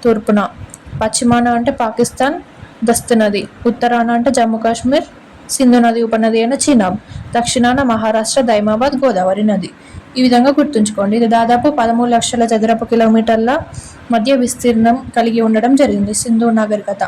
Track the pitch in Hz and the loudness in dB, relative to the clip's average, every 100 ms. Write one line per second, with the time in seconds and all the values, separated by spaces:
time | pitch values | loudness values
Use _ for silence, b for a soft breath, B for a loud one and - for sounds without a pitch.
0 | 240 220 - 208 196 - - - - - | 0 -2 0 0 0 -8 -20 -20 -14 -6
1 | 220 - 240 240 240 240 240 269 226 220 | -4 -2 0 2 0 -2 -2 -2 -4 -2
2 | 240 - 262 339 - - - - 226 226 | -4 0 -2 -2 -12 -20 -20 -8 -2 -2
3 | - 226 214 202 202 - 240 226 240 240 | 0 2 2 -2 -8 -4 -4 -2 -2 0
4 | 233 233 240 262 226 220 226 233 247 285 | 0 0 0 0 0 0 -2 -2 0 -2
5 | - - - - - - 254 247 233 233 | -2 -16 -20 -20 -10 0 4 4 4 2
6 | 226 226 220 226 226 269 - 269 185 196 | 0 0 0 0 0 -2 2 2 2 -4
7 | B B - 240 233 262 240 254 269 220 | B B -6 -4 -2 0 0 2 0 0
8 | 220 220 220 - 247 214 208 214 262 277 | 0 -2 -2 -2 0 0 0 0 0 0
9 | 262 196 185 190 214 196 170 - B B | 0 0 0 0 0 0 -4 -12 B B
10 | - - 254 240 254 285 285 220 208 - | -12 -2 2 4 4 2 0 0 -2 -2
11 | 202 220 233 226 233 240 262 294 226 233 | -2 0 2 2 2 2 0 0 0 0
12 | 240 233 - 233 226 226 220 226 233 226 | 0 0 -2 -2 0 0 0 -2 0 0
13 | 226 220 226 220 226 294 - B B B | 4 2 2 0 0 -2 -6 B B B
14 | - 233 214 269 240 - 247 226 226 240 | -4 -2 0 0 0 0 0 2 2 0
15 | 269 - 233 226 220 220 233 269 269 202 | -2 -2 0 0 2 2 2 4 2 2
16 | 202 214 - 226 233 226 214 208 202 196 | -2 -4 -2 0 2 2 0 -2 -4 -6